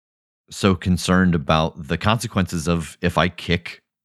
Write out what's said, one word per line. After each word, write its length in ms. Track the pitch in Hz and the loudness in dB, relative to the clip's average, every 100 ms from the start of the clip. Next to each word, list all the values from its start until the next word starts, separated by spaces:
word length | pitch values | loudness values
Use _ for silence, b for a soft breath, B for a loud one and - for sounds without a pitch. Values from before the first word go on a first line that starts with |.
| _ _ _ _ _ | _ _ _ _ _
so 260 | - 101 90 | -2 0 2
concerned 600 | - 87 - 92 92 85 | 0 -2 2 4 4 2
about 380 | 69 80 78 - 73 | 2 0 0 -4 -6
the 100 | 82 | -2
consequences 720 | 104 113 113 - 92 87 80 | 0 0 -2 -2 -2 -2 -2
of, 280 | 85 78 - | -2 -2 -4
if 160 | 87 82 | -2 2
I 100 | 82 | 0
kick 540 | - - 85 - - _ _ | -2 -4 -4 -4 -14 _ _